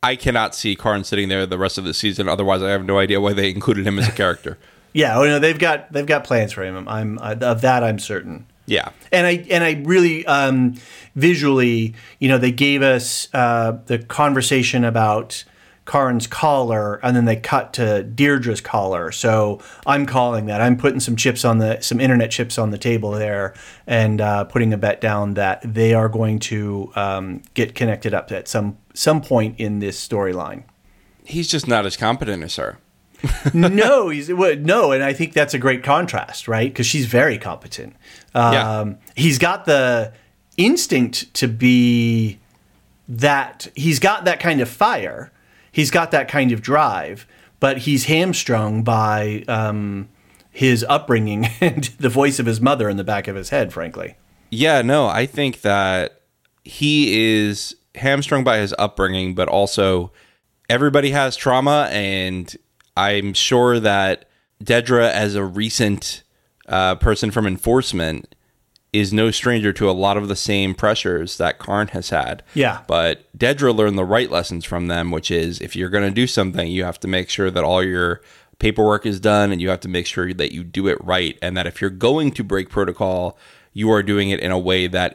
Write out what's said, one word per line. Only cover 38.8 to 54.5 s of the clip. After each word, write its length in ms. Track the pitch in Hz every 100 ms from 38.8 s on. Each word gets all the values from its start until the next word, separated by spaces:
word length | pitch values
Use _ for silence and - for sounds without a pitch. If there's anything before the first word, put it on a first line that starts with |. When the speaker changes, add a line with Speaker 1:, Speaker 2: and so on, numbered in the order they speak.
Speaker 2:
Um, 160 | 107 98 _ -
he's 240 | 160 131
got 260 | 170 196 180
the 460 | 143 127 120 110 - _ _ _ -
instinct 760 | 202 339 - 143 120 - - -
to 120 | 127
be 880 | 113 123 123 120 120 117 113 110 - _ _ _ _ _ _ -
that, 600 | 117 143 139 123 - - -
he's 240 | 156 143
got 260 | 190 208 180
that 140 | 165
kind 220 | 170 151
of 80 | 117
fire, 640 | - - 123 90 58 - _ _ _ _ -
he's 160 | 147
got 180 | 175 160
that 160 | 151 135
kind 240 | 147 127
of 100 | 113
drive, 680 | 117 147 143 95 73 104 - _ _ _
but 200 | 135 131
he's 260 | 151 139 135
hamstrung 760 | 156 185 - - 113 107 110
by, 600 | 113 113 110 107 107 107 -
um, 600 | 113 110 104 104 98 101 _ _ _ _
his 360 | - 131 120 117
upbringing 580 | 147 147 117 107 104 113
<laughs> 80 | -
and 220 | 175 - 131 -
the 80 | 135
voice 300 | 123 143 135
of 60 | 117
his 160 | 110
mother 260 | 123 139 107
in 60 | 98
the 60 |
back 240 | 95 101 98
of 80 | 98
his 140 | 92
head, 240 | 143 104
frankly. 420 | 85 82 - 85 - _ _
Speaker 1:
Yeah, 320 | _